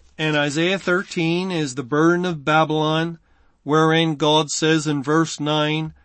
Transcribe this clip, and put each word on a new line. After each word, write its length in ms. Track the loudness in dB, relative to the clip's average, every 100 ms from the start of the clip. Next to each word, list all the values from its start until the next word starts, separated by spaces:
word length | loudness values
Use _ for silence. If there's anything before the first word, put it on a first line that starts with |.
| _ -4
and 180 | -2 0
Isaiah 440 | 0 0 0 -2
thirteen 720 | 0 -2 -2 -4 -2 -2 -2
is 240 | -4 -4 -6
the 80 |
burden 400 | -4 2 4 4
of 200 | 0 -4
Babylon, 760 | 0 2 2 0 0 -2 -4 -8 _ _ _ _
wherein 540 | 0 2 4 4 2 0
God 340 | 2 2 0
says 380 | -2 2 2 0
in 120 | -4
verse 380 | 0 0 0 -4
nine, 560 | -2 0 0 -2 -6 -12